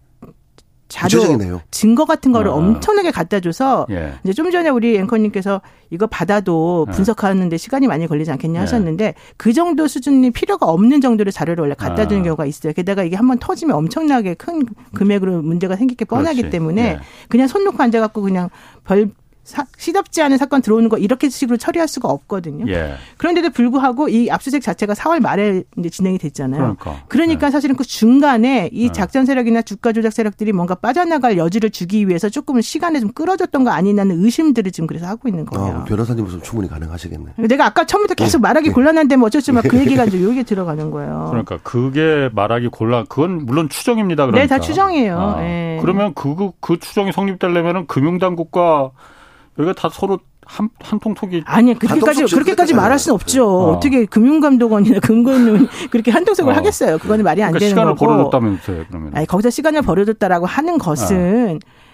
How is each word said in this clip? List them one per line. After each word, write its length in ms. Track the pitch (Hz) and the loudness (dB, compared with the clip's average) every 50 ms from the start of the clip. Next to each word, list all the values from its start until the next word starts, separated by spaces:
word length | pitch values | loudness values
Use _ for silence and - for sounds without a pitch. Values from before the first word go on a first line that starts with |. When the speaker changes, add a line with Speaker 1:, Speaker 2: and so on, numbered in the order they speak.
| _ _ _ _ - - - _ _ _ _ _ _ _ _ _ _ - | _ _ _ _ -20 -20 -20 _ _ _ _ _ _ _ _ _ _ -16
Speaker 1:
자료, 180 | - - - 180 202 - | -8 -4 0 2 2 4
Speaker 2:
구체적이네요. 400 | 220 170 151 113 101 90 90 87 - _ | 4 4 2 0 0 -4 -6 -8 -10 _
Speaker 1:
증거 340 | - - - 214 233 233 311 | -6 0 2 4 4 4 2
같은 260 | 302 320 302 - 262 | 2 0 0 2 2
거를 180 | 247 226 214 196 | 2 2 2 0
Speaker 3:
어, 20 | 135 | 0
어. 40 | |
Speaker 1:
엄청나게 520 | 147 165 190 226 - - - 427 403 381 339 | 2 2 2 2 0 0 0 0 2 2 0
갖다 300 | 254 185 170 175 208 202 | -2 -4 -4 -4 -4 -4
줘서 480 | 180 175 - - 262 269 254 185 - - | -2 -4 -4 -2 0 0 0 0 -2 -4
Speaker 3:
예. 240 | 104 87 80 73 67 65 - | -6 -6 -6 -8 -8 -6 -4
Speaker 1:
이제 80 | 185 190 | -4 -2
좀 180 | 254 330 370 | -2 -2 -2
전에 180 | 339 349 339 320 | 0 0 0 0
우리 260 | 269 240 214 233 226 | 0 2 2 2 2
앵커님께서 640 | 196 190 196 233 220 214 208 202 202 185 202 202 190 - - _ _ _ - | 2 0 0 0 0 0 0 -2 -4 -4 -4 -4 -4 -6 -12 _ _ _ -10
"이거 160 | 160 170 214 | -6 -4 -4
받아도 800 | 220 - - 175 175 202 208 196 190 170 160 160 170 180 170 156 | -4 -4 -4 -2 0 0 0 0 0 0 0 0 0 0 0 0
Speaker 3:
예. 40 | 107 | 0
Speaker 1:
분석하는 580 | 92 - 190 202 214 - - 196 196 190 185 175 | 0 0 0 0 0 0 0 0 0 0 0 0
데 80 | 165 | -2
시간이 300 | 165 - - - 277 269 | -4 -6 -4 -2 0 0
많이 180 | 254 160 147 165 | 0 0 -2 -2
걸리지 240 | 156 160 151 156 165 | -2 -2 -2 -2 -4
않겠냐?" 280 | 151 147 - 160 165 | -6 -4 -4 -4 -4
Speaker 3:
예. 20 | 170 | -2
Speaker 1:
하셨는데 560 | 190 - - 233 196 165 156 170 220 208 - - - - - | -2 -2 -2 -2 -2 -2 -2 -2 -4 -4 -4 -8 -16 -20 -10
그 160 | - - 220 233 | -4 0 0 2
정도 340 | 285 349 349 330 269 311 | 2 2 0 0 0 0
수준이 420 | 285 - 294 247 285 277 262 254 254 | -2 -2 -4 0 2 4 4 4 4
필요가 360 | 240 - - - 403 - - | 0 -2 -2 -2 -2 0 0
없는 340 | 185 160 165 208 240 294 294 | 0 2 4 4 4 6 4
정도를 300 | 254 262 233 208 208 196 | 4 4 2 2 0 -2
자료를 300 | 190 - 160 156 170 170 160 | -2 -4 -4 -4 -2 -2 -2
원래 100 | 143 143 | -2 -2
갖다 340 | - - 185 - 170 214 | -4 -4 -4 -2 -2 0
주는 140 | - 208 202 | 0 0 0
Speaker 3:
아. 40 | 180 | 0
Speaker 1:
경우가 200 | 170 160 151 156 | 0 -2 -2 -4
있어요. 280 | 139 151 - - 156 151 | -6 -6 -6 -6 -6 -4
게다가 300 | - 180 185 202 190 190 | -4 -4 -2 -2 -2 -2
이게 120 | 165 175 | -2 -2
한번 240 | 185 240 254 262 240 | 0 2 2 2 0
터지면 360 | - - 381 - - 311 208 | -2 -4 -6 -4 -2 -2 0
엄청나게 600 | 147 156 170 - 320 320 302 277 247 214 185 170 | 0 0 -2 -2 -2 0 0 0 0 0 -2 -6
큰 300 | - - - 339 320 277 226 208 - - - - | -8 -8 -8 -4 -4 -4 -4 -6 -12 -18 -10 -4
금액으로 480 | - 196 202 202 202 185 185 185 170 | 0 0 2 2 2 0 0 -2 -2
문제가 340 | 151 156 165 175 180 185 190 | -2 -2 -2 -2 -2 -2 -2
생길 200 | 190 247 262 247 | 0 -2 -2 -2
게 80 | - 226 | -4 -6
뻔하기 360 | - 220 247 294 330 302 247 | -4 -2 -2 0 0 -2 -2
Speaker 3:
그렇지. 100 | 233 78 | -2 -2
Speaker 1:
때문에 300 | - 175 160 160 160 214 - | -4 -4 -2 -2 0 0 0
Speaker 3:
예. 160 | 226 - 71 69 - - - - | 0 -2 -4 -10 -16 -20 -20 -6
Speaker 1:
그냥 200 | - - 233 262 | 0 2 2 4
손 160 | 262 - 403 392 | 2 2 0 0
놓고 180 | 403 - - | 0 0 0
앉아갖고 400 | 285 240 226 226 220 214 - 214 | 0 2 2 2 0 0 -2 -2
그냥 280 | 202 196 190 180 180 175 - - - - - - _ | -2 -2 0 -2 -2 -4 -8 -14 -20 -20 -20 -10 _
별 260 | - 190 202 220 202 - _ _ _ _ _ _ | 0 2 2 2 2 -2 _ _ _ _ _ _
사-, 200 | - - - 277 - _ | -12 -8 -8 -8 -8 _
시덥지 440 | - - - 330 392 392 - - 339 | -12 -6 -4 -2 -2 -2 -2 0 0
않은 160 | 311 285 269 | 2 2 2
사건 240 | 254 277 262 - 277 | 2 0 0 0 0
들어오는 260 | 247 208 214 226 226 | 2 2 2 2 2
거 100 | 226 220 | 2 2
이렇게 300 | - 196 214 254 254 - | 0 0 0 0 0 -2
식으로 300 | 285 240 - 285 233 240 | -2 -2 -2 -4 -2 -2
처리할 320 | 233 - - 311 339 330 302 | -2 -2 -2 -2 -2 -2 -4
수가 180 | - 277 247 | -4 -4 -4
없거든요. 580 | 202 - 139 - - 208 190 170 160 143 147 - 113 | -4 -4 -4 -6 -8 -8 -8 -8 -8 -8 -6 -4 -4
Speaker 3:
예. 220 | 92 85 80 76 71 65 - - - | -2 -2 -4 -4 -8 -10 -14 -20 -10
Speaker 1:
그런데도 320 | - - 330 349 349 339 339 | -4 -2 -2 0 0 -2 -2
불구하고 580 | - - 240 247 233 277 262 269 247 240 302 | 0 0 0 2 2 2 0 0 0 0 -2
이 220 | 269 - 226 240 214 | 0 2 2 2 0
압수수색 320 | 151 175 - 277 254 294 | -2 -4 -4 -2 -4 -4
자체가 320 | 247 220 175 - 220 202 208 | -2 -4 -4 -4 -2 -4 -4
사월 260 | - - 320 339 330 | -2 -2 0 0 2
말에 440 | 233 - 139 185 208 214 196 185 - _ - | 2 0 0 0 0 0 0 -2 -4 _ -8
이제 120 | - 175 170 | -8 -8 -6
진행이 280 | - - 180 185 185 | -4 -4 -2 -2 -2
됐잖아요. 440 | 185 - 147 - - 143 131 131 139 | -2 -4 -6 -8 -6 -6 -4 -2 -2
Speaker 3:
그러니까. 420 | 135 117 101 - - - 73 69 - - | -2 -2 -2 -4 -8 -10 -12 -12 -8 -4
Speaker 1:
그러니까 380 | - 240 330 330 320 - - | -2 0 0 0 0 0 0
Speaker 3:
예. 40 | 294 | 0
Speaker 1:
사실은 240 | 262 294 262 294 277 | 0 0 0 0 -2
그 80 | - 269 | -2 -4
중간에 840 | - - - 214 226 247 277 294 294 262 226 220 254 269 240 180 156 | -6 -2 2 4 4 6 6 4 4 4 4 2 2 2 0 -2 -4
이 140 | - - 233 | -4 -2 -2
Speaker 3:
예. 60 | 247 - | -2 -2
Speaker 1:
작전 320 | - 196 175 - 269 262 | -2 -4 -2 0 0 2
세력이나 360 | 247 277 254 240 226 226 226 | 2 2 0 0 0 0 0
주가 300 | 226 - 208 - - 240 | -2 -4 -6 -4 -2 -2
조작 220 | 220 226 220 226 208 | 0 0 -2 -2 -2
세력들이 400 | - 226 214 202 - 214 208 208 | -2 -4 -4 -4 -4 -4 -2 -2
뭔가 220 | 175 175 175 185 | -2 -2 -2 -4
빠져나갈 600 | - - 226 254 349 359 339 330 294 240 247 214 | -4 -2 -2 0 0 0 0 0 0 2 2 2
여지를 340 | 175 160 165 175 226 214 214 | 2 0 0 0 0 -2 -2
주기 360 | - - 180 170 196 214 208 | -2 -4 -6 -2 -2 0 2
위해서 220 | 190 175 165 220 208 | 0 0 0 -2 -4
조금 320 | 214 285 285 - 277 240 | -4 -6 -4 -2 0 0
시간을 400 | 220 - - 320 330 349 320 285 | 0 -2 -4 -4 -2 -2 -2 -2
좀 100 | 226 202 | -2 -4
끌어줬던 540 | - - 311 339 381 370 381 339 - 277 262 | -4 -4 -2 -2 -2 -2 -2 -2 0 0 0
거 60 | 240 | 2
아니냐는 520 | 180 147 180 196 208 208 196 196 185 165 185 | 2 2 2 2 2 2 2 2 2 2 2
의심들을 480 | 233 233 - 320 311 254 226 202 190 | 2 2 2 2 2 2 2 0 -2
지금 160 | 180 - 165 | -4 -6 -6
그래서 200 | 156 156 160 170 | -6 -6 -8 -10
하고 200 | 175 208 226 - | -10 -10 -8 -6
있는 180 | 254 190 165 147 | -6 -4 -4 -6
거예요. 340 | - - 95 98 98 92 - | -6 -6 -4 -4 -4 -4 -6
Speaker 2:
아, 40 | - | -4
변호사님 400 | - 107 98 120 113 123 113 107 | -4 -2 -2 -2 -2 -2 -2 -4
무슨 180 | 92 90 87 | -4 -6 -10
충분히 280 | - - 113 113 98 82 | -10 -8 -6 -6 -4 -4
가능하시겠네. 640 | 80 78 80 80 82 82 - 85 82 78 73 73 - - 226 226 | -6 -8 -10 -10 -10 -10 -12 -12 -12 -12 -14 -12 -6 -2 0 2
Speaker 1:
내가 160 | 254 285 285 | 2 4 2
아까 200 | 220 - - 330 | 2 2 0 0
처음부터 280 | 330 - 403 415 415 - | 2 2 0 0 0 0
계속 240 | - - - - | 0 0 2 2
Speaker 2:
네. 60 | 311 214 | 2 2
Speaker 1:
말하기 260 | 240 269 311 302 311 | 4 4 2 2 2
Speaker 2:
네. 40 | 196 | 4
Speaker 1:
곤란한데 440 | 240 254 302 320 320 311 247 277 | 4 4 4 4 4 4 4 4
뭐 100 | 262 240 | 4 4
어쩔 140 | 214 - 302 | 4 2 0
수 100 | 285 - | 0 2
없이 40 | 254 | 2
막 80 | 240 226 - | 2 2 4
그 60 | - | 4
Speaker 2:
네. 60 | 247 | 4
Speaker 1:
얘기가 240 | 277 - 269 254 240 | 4 4 2 2 2
이제 180 | 214 190 185 180 | 2 2 0 0
여기 220 | 202 247 269 240 | 0 0 0 -2
들어가는 440 | - 214 190 185 170 151 156 151 156 | -2 -4 -4 -4 -4 -6 -6 -6 -6
거예요. 360 | 151 147 143 147 151 156 156 156 | -8 -8 -8 -8 -8 -8 -6 -6
Speaker 3:
그러니까 280 | 127 117 107 - 92 80 - | -4 -6 -6 -6 -8 -10 -8
그게 680 | - - 120 123 135 135 147 156 160 156 147 139 127 107 | -6 -4 -2 -2 0 0 0 2 2 2 2 0 -2 0
말하기 360 | 104 101 104 113 120 120 117 | 0 0 0 0 0 -2 -4
곤란, 380 | - - 110 113 123 120 110 - | -4 -2 -2 0 0 -2 -2 -4
그건 360 | - - 151 180 185 165 151 | -2 -2 0 0 -2 -4 -4
물론 220 | 113 123 160 165 | -2 -2 -2 -2
추정입니다, 580 | 143 - - - - 240 220 214 185 165 147 143 | -2 -4 -6 -2 -2 0 0 0 0 0 0 2
Speaker 1:
네, 40 | 131 | 2
다 0 | |
Speaker 3:
그러니까. 280 | - 240 277 277 269 269 | 4 2 2 2 0 0
Speaker 1:
추정이에요. 580 | 262 330 311 359 392 392 359 302 247 208 175 170 | -2 -2 -2 0 0 0 0 0 0 0 -2 -2
Speaker 3:
아. 240 | 185 202 208 - 165 | -2 -2 -2 -4 -4
Speaker 1:
예. 360 | 170 175 170 170 165 160 160 | -4 -6 -6 -6 -6 -6 -4
Speaker 3:
그러면 320 | 160 165 185 196 208 208 143 | -2 0 0 0 -2 -2 -4
그, 180 | - - 139 147 | -4 -6 -4 -4
그, 160 | 175 202 196 - _ | -4 -4 -6 -6 _
그 180 | - - 165 170 | -4 -4 -4 -4
추정이 320 | - - - 214 196 196 | -4 -4 -4 -2 -2 -2
성립되려면은 760 | 185 - 196 196 190 180 - 180 175 175 165 170 175 190 170 | -2 -2 -2 -2 -2 -2 -2 0 0 0 0 0 -2 -2 -4
금융당국과 1040 | - - 139 135 160 175 180 190 185 180 170 165 165 - 185 175 170 160 147 135 131 - _ - - - - - - _ _ _ _ _ - | -4 -2 0 0 0 0 0 0 -2 -2 -2 -6 -4 0 2 2 4 4 2 0 -2 -6 _ -20 -20 -20 -20 -20 -20 _ _ _ _ _ -4
여기가 140 | 147 170 185 | -2 -2 -2
다 120 | - - 165 | -2 -4 -6
서로 260 | - - - 196 196 180 _ _ _ _ - | -6 -4 -4 -4 -4 -4 _ _ _ _ -20
한, 200 | - - - 208 220 - - | -14 -8 -6 -6 -6 -6 -10
한통속이 640 | - - - 208 - 226 202 - - 185 180 170 156 | -10 -6 -6 -4 -4 -4 -6 -6 -6 -6 -6 -6 -4
Speaker 1:
아니, 280 | - 143 202 226 247 233 | 0 2 4 4 4 4
그렇게까지, 140 | 233 208 - 214 320 233 | 2 0 0 2 2 2
Speaker 2:
한통속이 280 | 311 294 277 311 214 175 | 2 2 2 2 2 2
Speaker 1:
그렇게까지 360 | 294 294 370 381 - 349 320 320 | 2 2 2 2 2 2 4 4
Speaker 2:
됐잖아요. 80 | 226 185 | 4 4
Speaker 1:
말할 140 | 214 269 | 4 2
순 160 | 285 - 330 254 | 2 2 0 0
없죠. 320 | - - - - 269 247 | 0 0 0 2 2 4
Speaker 3:
어. 240 | 208 190 180 185 160 160 | 4 4 2 2 2 2
Speaker 1:
어떻게 320 | 175 - 285 262 254 226 | 2 2 2 2 2 2
금융감독원이나 920 | - - 208 220 262 302 320 294 302 269 247 240 233 214 208 202 214 180 196 | 2 4 4 4 6 4 4 4 4 4 4 4 4 4 4 4 4 4 4
<laughs> 20 | |
금감원 640 | - - 220 226 240 254 269 262 240 226 214 202 269 - - - 339 277 | 4 2 4 4 4 4 4 4 6 6 6 4 4 2 0 -4 -6 -2
그렇게 180 | - 233 214 247 | -2 0 2 2
한통속을 440 | 214 - 359 453 403 - 339 269 269 | 2 2 4 2 2 2 2 2 2
Speaker 3:
어. 20 | |
Speaker 1:
하겠어요. 420 | 302 - 415 - - 294 214 160 | 2 2 0 0 0 0 0 0
그거는 260 | 160 - 185 208 220 214 | 0 0 0 0 2 2
말이 200 | 175 156 185 214 | 2 2 2 2
안 80 | 180 | 0
Speaker 3:
그러니까 80 | 165 170 | 2 2
Speaker 1:
되는 100 | 202 208 | 2 2
Speaker 3:
시간을 260 | 196 185 165 160 151 | 4 4 2 2 2
Speaker 1:
거고. 120 | 147 147 | 2 2
Speaker 3:
벌어줬다면서요, 800 | 156 151 143 139 139 - 131 117 107 98 87 - - 92 82 82 82 | 2 4 4 2 2 2 0 2 0 -2 -2 -6 -8 -8 -8 -8 -10
그러면. 220 | 90 82 78 76 73 | -12 -12 -10 -8 -6
Speaker 1:
아니, 120 | - 156 | -6 -4
거기서 240 | - - 185 214 240 | -2 0 0 0 0
시간을 320 | 233 - 285 311 302 302 254 | 0 0 0 0 0 0 0
벌어줬다라고 640 | 180 165 185 202 208 220 - 214 185 180 175 175 | 0 2 2 2 0 0 0 0 0 0 0 0
하는 320 | 180 - - 302 339 349 302 | -2 -2 -2 -2 0 0 0
것은 800 | - 170 151 135 110 92 202 185 180 175 202 240 247 208 160 151 | 0 -2 -2 -2 0 0 0 0 0 2 0 0 0 -2 -4 -6
Speaker 3:
어. 60 | - _ _ _ _ _ | -10 _ _ _ _ _